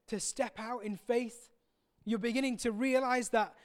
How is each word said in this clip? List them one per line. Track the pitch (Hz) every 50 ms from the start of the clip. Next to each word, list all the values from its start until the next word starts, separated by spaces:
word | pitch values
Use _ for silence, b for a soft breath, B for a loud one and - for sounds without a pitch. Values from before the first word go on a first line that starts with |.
| b -
to | 220 196
step | - - - - 254 208 - -
out | 220 226 247 240
in | 202 214 202
faith. | 175 - - 233 240 247 220 - - - - _ _ _ _ _ _ _ _ _ _ _ 208
You're | 226 214
beginning | 208 240 226 269 269 262 240 185
to | - 240
realize | 214 208 262 269 254 262 262 247 254 254 220 -
that | - 220 208 - - B